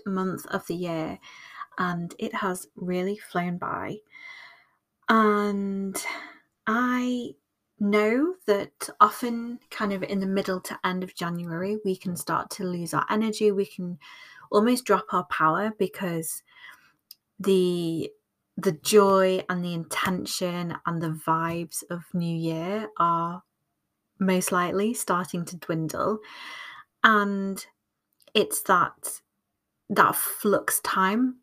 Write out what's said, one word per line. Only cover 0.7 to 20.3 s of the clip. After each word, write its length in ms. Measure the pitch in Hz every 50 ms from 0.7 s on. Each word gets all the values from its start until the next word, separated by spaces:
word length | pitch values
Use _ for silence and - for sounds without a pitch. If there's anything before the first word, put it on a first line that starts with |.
| 170
year, 440 | 170 180 175 165 160 160 160 180 - - - - - - - - - - - -
and 380 | - 185 180 175 170 170 170 - -
it 160 | 214 - -
has 320 | - 208 190 180 180 - - -
really 420 | - 180 180 180 180 185 196 208 208
flown 400 | - - - 175 175 180 175 180
by. 400 | - - - - 98 104 - 214 - _ - - - - - - - - - - _ _ _ _ _ _ _ _ _ -
And 920 | 226 220 220 214 208 208 208 208 202 202 196 196 196 196 196 196 190 - - - - - - - - - _ _ _ _ -
I 680 | - 220 240 247 247 247 247 247 247 247 247 240 - - _ _ _ _ _ _ _ _ -
know 520 | 208 202 202 214 214 214 226 262 302 349 370 - -
that 440 | - 202 202 - - _ - - - - -
often 580 | - 220 - - - 240 233 233 233 240 240 - _ -
kind 200 | - - 226 202
of 120 | 196 190
in 180 | 190 - 202 196
the 60 | 190
middle 340 | 190 190 196 190 - 185 185
to 180 | - - - - -
end 180 | 190 180 185
of 120 | 185 180 -
January, 640 | - 180 170 175 170 175 170 165 165 185 196 214 214
we 140 | 214 196 185
can 180 | - - 190 175
start 360 | 160 - - 165 - - -
to 120 | - -
lose 300 | 196 180 180 175 170 160
our 140 | - - - -
energy. 420 | 208 214 226 226 214 - 220 208
We 120 | 196 190 196
can 340 | 190 - - 180 175 175 - - - - - - - - - - -
almost 320 | - 208 214 240 247 247 -
drop 220 | - 196 190 - -
our 120 | - 180 175
power 480 | - - - 160 156 160 180 208 220 214 -
because 640 | 196 180 - - 196 180 170 165 160 - - - - _ _ - - - - - _ _ _ _ _ - - _ _ _ _ -
the, 720 | 185 196 196 185 180 180 175 175 170 165 165 160 - - - _ _ _ _ _ _ _ - -
the 140 | - 196
joy 680 | 156 147 - - 214 208 196 196 196 190 190 190 185 185 - -
and 160 | 180 175 175
the 80 | 175
intention 1040 | 175 165 160 - - - - 196 185 - - -